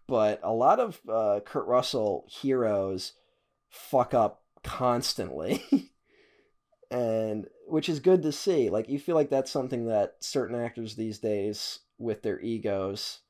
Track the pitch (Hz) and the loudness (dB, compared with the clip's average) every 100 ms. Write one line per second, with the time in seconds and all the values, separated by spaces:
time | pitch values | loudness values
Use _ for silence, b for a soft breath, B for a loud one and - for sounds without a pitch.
0 | - 123 107 104 87 113 131 220 233 160 | -2 2 2 2 -2 2 4 4 2 -4
1 | - 110 107 101 - 147 82 123 123 135 | -4 0 2 0 -2 -6 2 2 2 0
2 | 107 90 - - 135 131 110 101 95 92 | 0 -2 -6 -6 0 2 2 0 0 -4
3 | - - _ _ _ _ _ - - 135 | -8 -16 _ _ _ _ _ -20 -2 0
4 | 123 123 104 - _ _ - - 127 120 | 2 2 2 0 _ _ -10 -2 0 0
5 | - - 90 67 82 - - - - _ | 0 -4 -6 -6 -2 -4 0 0 0 _
6 | b b b b b b _ _ - 123 | b b b b b b _ _ -8 -2
7 | 117 110 110 107 - _ - 156 151 156 | 0 0 -2 -4 -8 _ -4 -2 0 2
8 | 180 185 151 143 - 160 110 104 110 139 | 6 6 4 -2 0 2 2 0 -2 -6
9 | - 165 143 135 131 147 131 127 117 110 | 0 2 4 2 0 -2 -2 -2 0 2
10 | 101 - - 139 123 120 117 120 110 110 | 0 -4 -4 -2 -2 -2 -6 -6 -10 -6
11 | 110 104 113 104 101 104 - - _ - | -6 -4 -2 0 -2 -4 -8 -10 _ -8
12 | 117 104 110 95 113 113 107 98 95 98 | -6 -4 -4 -4 -4 -4 -2 -2 -2 -4
13 | - - _ | -8 -12 _